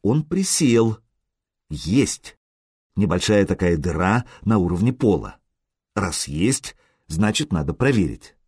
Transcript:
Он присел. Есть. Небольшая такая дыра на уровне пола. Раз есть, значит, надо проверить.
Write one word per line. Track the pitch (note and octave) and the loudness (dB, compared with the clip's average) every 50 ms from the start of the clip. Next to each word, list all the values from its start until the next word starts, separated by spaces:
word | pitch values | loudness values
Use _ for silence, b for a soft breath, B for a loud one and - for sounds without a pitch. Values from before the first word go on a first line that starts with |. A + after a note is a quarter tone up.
| - | 0
Он | G2 B2 D#3 D3+ | 0 0 0 -2
присел. | - E3+ F#3+ G3 - - - D#3+ B2+ A#2 A#2 A2+ A2+ G#2+ - _ _ _ _ _ _ _ _ _ _ _ _ _ _ | -2 -4 -4 -2 -2 0 0 2 4 4 4 4 2 -2 -6 _ _ _ _ _ _ _ _ _ _ _ _ _ _
Есть. | D#2 C#2 - D#2 G2+ C#3 B2 - - - _ - - _ _ _ _ _ _ _ _ _ _ _ _ | -12 -10 -4 0 2 2 2 0 -4 -10 _ -20 -20 _ _ _ _ _ _ _ _ _ _ _ _
Небольшая | - G#2 E2 E2+ F2+ - - G#2+ G2+ G2 | -2 -2 0 0 -2 0 2 2 2 4
такая | - F#2 - F#2 F2 E2+ | 2 0 0 0 0 0
дыра | D#2 C#2+ F2 D#2 D#2+ F2 F#2+ G#2+ B2 A#2+ B B B B | 0 -2 -4 -2 -2 0 0 0 0 -2 B B B B
на | G#2 A2+ | 0 2
уровне | G#2 F2+ F2 F2 F2 G#2 B2 B2+ | 2 2 0 0 0 0 0 0
пола. | - C3+ A2 F#2 D2 G#1+ - - _ _ _ _ _ _ _ _ _ _ _ _ | 0 0 2 2 0 -2 -10 -16 _ _ _ _ _ _ _ _ _ _ _ _
Раз | G#2 F#2+ F2 - - - | -6 -4 -4 -4 -6 -8
есть, | - C#2+ D#2 F#2 A#2+ C3 - - - - _ _ _ _ _ _ | -6 -2 0 0 0 0 -2 -6 -14 -20 _ _ _ _ _ _
значит, | _ D#2+ D#2+ G#2+ G#2+ G#2+ - - - | _ -2 0 0 0 0 -2 -4 -2
надо | F#2 E2 D2 C#2 D#2 | -2 -2 -2 -4 -4
проверить. | - B2+ C3+ C3+ A2 F2+ C#2+ - - - - _ _ _ | 0 0 2 2 2 0 0 -4 -10 -16 -20 _ _ _